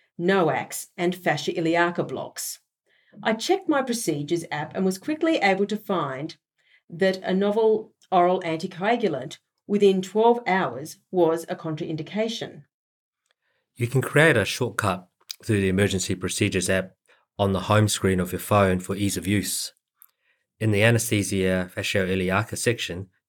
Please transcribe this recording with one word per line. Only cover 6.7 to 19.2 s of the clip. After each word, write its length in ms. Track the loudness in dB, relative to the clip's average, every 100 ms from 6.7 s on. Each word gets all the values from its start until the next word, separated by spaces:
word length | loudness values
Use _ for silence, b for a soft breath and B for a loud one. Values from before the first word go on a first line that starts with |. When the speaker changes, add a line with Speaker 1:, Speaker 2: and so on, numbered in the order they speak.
| b b
Speaker 1:
that 280 | 0 0 0
a 100 | -2
novel 600 | 0 2 2 4 2 -2 _ -2
oral 300 | 2 4 2
anticoagulant 960 | -2 -4 -6 -4 -2 0 0 -4 -8 -16 _ _ -2
within 360 | 4 6 4
twelve 380 | 0 2 4 4 0
hours 520 | -2 -2 -6 -12 -16 -4
was 360 | 2 2 2 -4
a 80 | -8
contraindication. 1080 | -6 -6 -6 -8 -6 -4 -4 -4 -10 -14 -20 _ _ _ _ _ _ _ _ _ _ -6
Speaker 2:
You 100 | -2
can 140 | 0
create 340 | 0 4 6 4
a 80 |
shortcut 640 | 2 -2 -4 -2 -2 -2 -6 _ -18 -12
through 180 | -2 2
the 80 | 2
Emergency 460 | 2 2 0 -2 -4
Procedures 540 | -4 -2 0 0 0
app 240 | -2 -2 _ _ b b 0
on 120 | 0
the 100 | 2
home 260 | 2 4 4
screen 320 | 2 0 2
of 120 | 0
your 80 | -4
phone 400 | 2 4 4 2
for 160 | -2 -4
ease 220 | -2
of 80 | -2